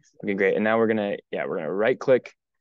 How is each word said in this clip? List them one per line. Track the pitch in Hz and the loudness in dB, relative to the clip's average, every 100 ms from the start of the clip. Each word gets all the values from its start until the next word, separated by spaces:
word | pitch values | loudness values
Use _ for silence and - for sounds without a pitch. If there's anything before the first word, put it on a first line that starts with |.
| _ _ | _ _
Okay, | 95 | -6
great. | 98 95 | 0 2
And | 95 | 2
now | 107 113 | 2 2
we're | 113 | 2
gonna, | 110 101 - _ | 0 -2 -6 _
yeah, | 92 67 | -8 -6
we're | 87 | -6
gonna | 76 | -6
right | 95 110 131 | -2 -2 0
click, | - 123 - _ _ _ | 2 2 0 _ _ _